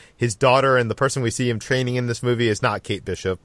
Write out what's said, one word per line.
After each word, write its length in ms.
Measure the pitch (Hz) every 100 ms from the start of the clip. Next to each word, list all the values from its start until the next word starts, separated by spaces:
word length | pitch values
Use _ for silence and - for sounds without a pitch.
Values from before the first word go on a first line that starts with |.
| -
his 200 | - 120
daughter 420 | - 131 135 135 127
and 140 | 117
the 40 |
person 280 | 107 135 135
we 80 | 117
see 180 | - 123
him 100 | 113
training 360 | - 127 123 123
in 100 | 123
this 160 | 113
movie 260 | 123 117 113
is 120 | 101
not 220 | 123 104
Kate 200 | - 101
Bishop, 380 | 98 90 95 92